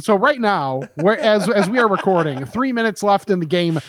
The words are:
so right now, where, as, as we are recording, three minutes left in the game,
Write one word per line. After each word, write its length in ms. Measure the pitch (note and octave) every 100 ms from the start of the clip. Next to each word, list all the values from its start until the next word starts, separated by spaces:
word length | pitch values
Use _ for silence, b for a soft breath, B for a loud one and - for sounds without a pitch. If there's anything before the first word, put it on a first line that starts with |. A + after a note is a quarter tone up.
so 160 | F#3+ G3+
right 240 | B3+ C#4
now, 420 | G#3+ F#3 C3+ C3 B2 -
where, 220 | F3 A3+
as, 300 | A3 G#3+ F#3+
as 200 | A#3 F#3
we 80 | B3
are 100 | A3+
recording, 560 | F#3+ G3 F3+ D#3 C3 C3+
three 260 | A3 C4+
minutes 300 | A#3+ A3+ -
left 280 | G3+ G3 -
in 80 | F#3
the 60 | D#3+
game, 320 | F3 E3+ D#3+